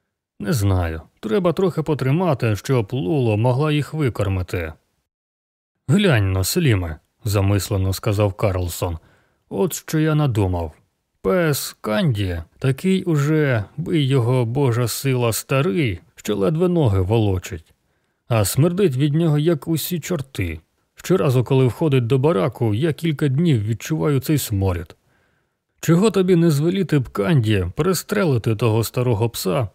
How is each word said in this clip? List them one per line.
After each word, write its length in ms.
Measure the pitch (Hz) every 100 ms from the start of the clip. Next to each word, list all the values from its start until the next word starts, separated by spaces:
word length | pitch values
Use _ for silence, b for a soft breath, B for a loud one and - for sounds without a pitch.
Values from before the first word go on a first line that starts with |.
| _ _ _ -
«Не 140 | 202
знаю. 480 | 135 98 92 85 80 - _
Треба 340 | 214 214 175
трохи 300 | 165 190 -
потримати, 720 | 151 139 131 160 180 131 117 104
щоб 380 | - 127 104
Луло 440 | 127 175 151 117 104
могла 340 | 123 123 156
їх 220 | 147 135
викормити». 800 | 156 135 - 98 95 87 90 80 78 _ _ _ _ _ _ _ _ _ _ -
«Глянь 440 | 185 202 113 98
но, 120 | 95
Сліме», 560 | 92 180 151 101 82 78 _ _
замислено 680 | 104 101 98 101 - 98 95
сказав 400 | 92 117 101 104
Карлсон. 640 | - 110 92 87 - 92 82 b b b b _
«От 240 | 196 196
що 260 | - - 156
я 160 | 156 151
надумав. 560 | 147 110 95 90 80 - _ _ _ _
Пес 560 | 190 190 165 139 - -
Канді, 600 | 220 208 170 104 95 82 - _
такий 440 | 135 135 185 190
уже, 600 | 180 151 143 156 143 117 95 -
бий 300 | 170 165 131
його 380 | 135 113 127 113
божа 420 | 131 135 117 120
сила, 460 | - 135 127 120
старий, 640 | 107 - 135 170 185 123 90 - -
що 200 | - 101
ледве 320 | 190 160 180
ноги 340 | 175 127 98
волочить. 720 | 92 117 104 90 - 80 - _ _ _ _ _ -
А 180 | 113 98
смердить 520 | - 175 180 190 127
від 160 | 147
нього, 260 | 156 170 147
як 280 | 156 160 -
усі 320 | 160 - 175
чорти. 600 | - 175 - - 90 76 - _ _ -
Щоразу, 480 | - 185 147 127
коли 220 | 117 135 131
входить 420 | - 160 135 113
до 100 | 135
бараку, 560 | 147 190 147 - 117
я 200 | 104 160
кілька 340 | 139 165 143 147
днів 360 | 131 175 117
відчуваю 560 | 104 113 - 156 160 135
цей 180 | - 147
сморід. 580 | - 98 95 87 85 - _ _ _ _ _ _ _ _
Чого 300 | - 165 220
тобі 240 | 196 185 175
не 160 | 170
звеліти 480 | 143 165 190 170 147
б 100 | 117
Канді 580 | - 190 151 110 101 90 -
пристрелити 800 | 180 185 - 208 180 120 117 107
того 280 | 120 110
старого 460 | 107 - 123 104 117
пса 400 | - 190 156 104